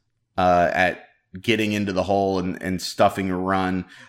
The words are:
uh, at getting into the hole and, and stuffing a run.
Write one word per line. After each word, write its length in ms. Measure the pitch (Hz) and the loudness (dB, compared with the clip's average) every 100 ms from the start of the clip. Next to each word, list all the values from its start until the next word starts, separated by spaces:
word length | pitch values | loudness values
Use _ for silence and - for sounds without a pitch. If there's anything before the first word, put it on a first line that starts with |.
| _ _ _ - | _ _ _ 0
uh, 340 | 90 87 85 | 2 4 4
at 340 | - 90 - - _ _ 92 | 2 0 -2 -12 _ _ -6
getting 320 | 117 107 104 | -2 0 0
into 200 | 104 101 | -2 -2
the 120 | 92 | -2
hole 340 | 92 98 98 95 | 0 0 0 -2
and, 240 | 92 - | -4 -6
and 180 | 92 92 | -6 -6
stuffing 500 | - - 101 - 95 | -4 2 2 2 -4
a 80 | 90 | -2
run. 480 | 95 95 92 92 - - | 0 0 0 -2 -6 -14